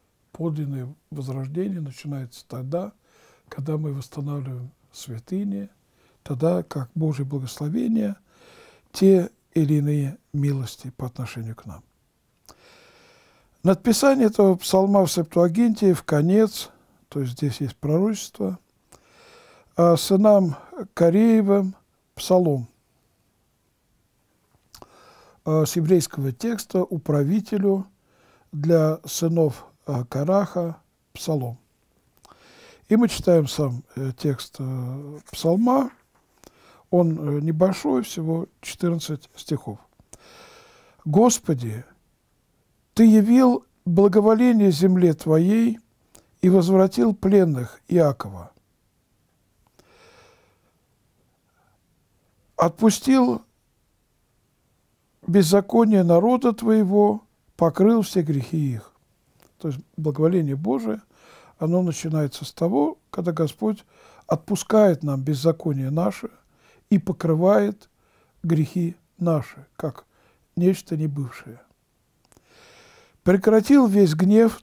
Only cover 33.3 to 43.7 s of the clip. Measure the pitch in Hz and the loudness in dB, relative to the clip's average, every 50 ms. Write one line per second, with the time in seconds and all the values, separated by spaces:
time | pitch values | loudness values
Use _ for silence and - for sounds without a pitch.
33.3 | 175 165 147 127 - - 151 135 123 123 - _ _ 131 135 131 123 - - 151 | 2 2 2 0 -2 -4 -4 -4 -6 -8 -12 _ _ -10 -8 -8 -8 -6 -4 -4
34.3 | 131 - - - - - 139 131 131 127 123 123 131 139 147 143 151 147 - - | -4 -4 -8 -14 -14 -12 -10 -8 -8 -8 -8 -10 -10 -12 -14 -16 -18 -20 -20 -18
35.3 | - - - 165 175 196 233 247 254 269 269 247 - _ _ _ _ _ _ _ | -14 -6 -2 0 0 2 2 0 0 0 -2 -4 -8 _ _ _ _ _ _ _
36.3 | _ _ _ _ _ _ _ _ _ _ _ _ - 175 175 165 160 165 151 151 | _ _ _ _ _ _ _ _ _ _ _ _ 0 2 2 2 0 -4 -4 -4
37.3 | 147 147 151 165 160 156 180 190 185 - - 294 269 254 220 - - 175 160 160 | -4 -4 -4 -4 0 0 0 0 0 -2 -4 -2 -2 -2 -4 -6 -8 -8 -6 -4
38.3 | 165 165 170 - _ _ - - - - - 170 170 165 - - 151 139 - _ | -4 -4 -6 -8 _ _ -18 -16 -10 -6 -4 -4 -2 -4 -6 -8 -10 -12 -12 _
39.3 | _ - - - 156 - - - 101 - _ _ _ _ _ _ - - _ _ | _ -20 -10 -8 -8 -8 -6 -10 -14 -16 _ _ _ _ _ _ -20 -20 _ _
40.3 | - - - - - - _ _ _ _ _ _ _ _ _ 160 147 190 233 247 | -20 -20 -20 -20 -20 -20 _ _ _ _ _ _ _ _ _ -2 2 4 4 4
41.3 | 220 - - - 156 123 120 113 107 113 127 - _ _ _ _ _ _ _ _ | 2 0 -2 -4 -6 -4 -6 -8 -10 -12 -14 -18 _ _ _ _ _ _ _ _
42.3 | _ _ _ _ _ _ _ _ _ _ _ _ _ - 226 226 214 220 202 220 | _ _ _ _ _ _ _ _ _ _ _ _ _ 4 6 6 8 6 6 6
43.3 | 240 254 262 247 247 - - _ | 4 6 6 4 2 0 -4 _